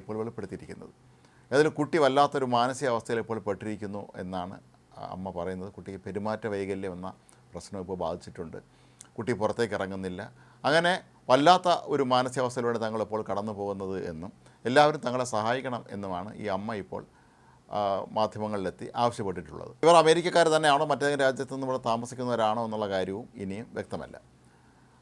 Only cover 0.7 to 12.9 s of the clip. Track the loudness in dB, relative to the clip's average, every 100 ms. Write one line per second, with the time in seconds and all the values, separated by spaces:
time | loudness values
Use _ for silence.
0.7 | -16 -16 -20 _ _ _ _ _ 4 4
1.7 | 2 -2 4 4 6 4 2 0 2 2
2.7 | 0 0 0 0 -4 -2 -6 -4 -4 -4
3.7 | -6 -8 -10 -12 -10 -8 -6 -8 -10 -20
4.7 | _ _ -14 -12 -8 -8 -6 -6 -6 -10
5.7 | -12 -14 -12 -8 -6 -4 -4 -4 -4 -4
6.7 | -4 -6 -8 -12 -14 _ -20 _ -16 -12
7.7 | -10 -8 -4 -4 -4 -10 -12 -12 -12 -18
8.7 | _ _ _ -20 -10 -4 0 0 0 -2
9.7 | 0 -4 -4 -6 -8 -12 -16 -20 -4 2
10.7 | 4 4 0 -4 _ 2 6 8 8 6
11.7 | 2 2 0 2 2 2 0 -2 0 -2
12.7 | 0 -2